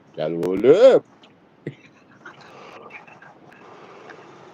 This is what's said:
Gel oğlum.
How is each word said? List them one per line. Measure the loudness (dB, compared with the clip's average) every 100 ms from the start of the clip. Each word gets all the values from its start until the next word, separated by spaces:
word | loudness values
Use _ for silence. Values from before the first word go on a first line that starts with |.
| _ -10
Gel | -8
oğlum. | -6 -6 -2 2 4 4 2 -2 _ -20 _ _ _ -20 -20 -20 _ _ -20 -20 -20 -20 -20 -20 -20 -20 -20 -20 -20 -20 -20 -20 -20 -20 -20 -20 -20 -20 -20 -20 -20 -20